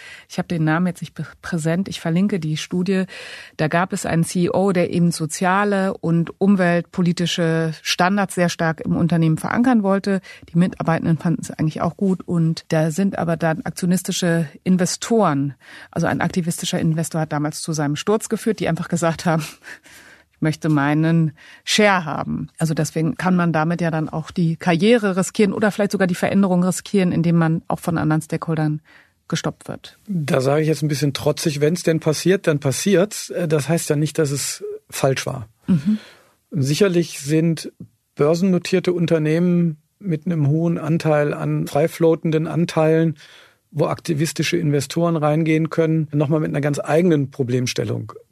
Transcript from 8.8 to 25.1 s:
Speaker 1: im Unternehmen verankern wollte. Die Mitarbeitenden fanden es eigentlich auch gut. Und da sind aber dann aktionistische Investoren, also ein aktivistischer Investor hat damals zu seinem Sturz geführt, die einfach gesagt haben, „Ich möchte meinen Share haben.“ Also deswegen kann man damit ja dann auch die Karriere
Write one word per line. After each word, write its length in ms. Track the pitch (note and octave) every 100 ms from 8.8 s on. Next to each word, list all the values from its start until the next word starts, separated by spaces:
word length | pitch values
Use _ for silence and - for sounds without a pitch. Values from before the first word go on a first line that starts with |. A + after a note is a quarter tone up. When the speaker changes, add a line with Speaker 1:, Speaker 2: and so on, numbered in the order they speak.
Speaker 1:
im 160 | - F3
Unternehmen 400 | E3 E3 D#3+ D#3+
verankern 460 | - A#3+ B3 A3+
wollte. 360 | G3 G3 G3+ F#3+ - - -
Die 80 | E3
Mitarbeitenden 600 | F3+ - E3 E3 E3 D#3+
fanden 240 | F3 -
es 100 | -
eigentlich 280 | - D#3 -
auch 160 | E3 -
gut. 320 | G3 F3+ -
Und 380 | E3+ D#3+ E3 -
da 240 | D#3+ D#3+
sind 260 | D#3 G3 -
aber 200 | E3 D#3+
dann 240 | E3 D#3+
aktionistische 840 | F#3+ - F3 F#3 - - F3 E3 D#3 - F3+
Investoren, 880 | F3+ F3+ - - A3+ F3+ C#3 C#3 - - - -
also 160 | - -
ein 120 | -
aktivistischer 600 | F3 F#3+ E3 - - F3+
Investor 400 | E3 D#3+ D#3 E3
hat 100 | D#3
damals 300 | D3 D3+ -
zu 100 | -
seinem 240 | D#3 C#3+ D3
Sturz 320 | - G#3+ -
geführt, 320 | A3 A3+ -
die 80 | -
einfach 220 | E3 -
gesagt 360 | E3+ E3 D#3 F3+
haben, 200 | D#3+ D3+ - - - - - - - _
„Ich 80 | -
möchte 260 | D#3 D3+ D#3+
meinen 640 | D3 C#3+ D3+ D#3+ E3 D#3 - - -
Share 400 | - - G#3 F#3
haben.“ 440 | D#3 D#3 D3+ D#3+ D#3 -
Also 160 | D#3+
deswegen 420 | D#3+ D3+ D#3+ D#3+ -
kann 200 | F#3 F3
man 180 | E3+
damit 260 | D#3 D#3+ E3+
ja 120 | E3
dann 180 | D#3 D#3
auch 220 | D#3+ -
die 240 | - E3 D#3+
Karriere 600 | F3+ E3 G#3 A#3+ G#3